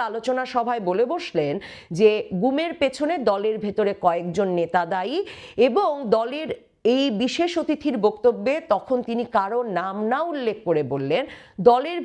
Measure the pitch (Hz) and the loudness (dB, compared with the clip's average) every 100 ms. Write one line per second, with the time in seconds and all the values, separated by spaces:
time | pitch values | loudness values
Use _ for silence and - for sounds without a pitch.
0 | 226 226 233 254 254 247 233 240 180 190 | -4 -4 -2 -2 -2 -2 -2 -2 -2 0
1 | 247 339 - 165 143 196 - - - 165 | 0 -2 -4 -2 -2 -4 -8 -18 -8 4
2 | 214 214 - 185 247 277 339 339 269 262 | 4 4 -2 -2 0 0 -2 0 -2 0
3 | 294 349 220 196 214 214 208 202 202 196 | -2 0 2 2 0 -2 -4 0 0 2
4 | 180 175 175 170 190 175 165 185 170 190 | 0 0 -2 0 0 0 2 0 0 -4
5 | 196 320 392 - - - 226 254 381 285 | -2 -4 -6 -10 -8 2 4 4 0 0
6 | 240 220 233 294 311 - _ _ 220 254 | 2 2 2 -6 -8 -10 _ _ 2 4
7 | 277 202 247 - 339 339 311 302 294 240 | 2 0 -2 0 0 0 -2 -2 -2 0
8 | 208 214 240 196 214 311 320 190 - 247 | 0 2 2 2 -2 -2 0 -2 0 -4
9 | 226 233 233 220 196 240 233 180 185 196 | -2 -4 -2 -2 0 -2 -2 -4 -4 -4
10 | 214 262 339 294 233 - 180 160 135 139 | -2 -2 -2 -4 -4 -4 0 0 0 -4
11 | 135 175 302 - - - 190 247 302 349 | 0 -2 -2 -10 -16 2 6 6 2 -6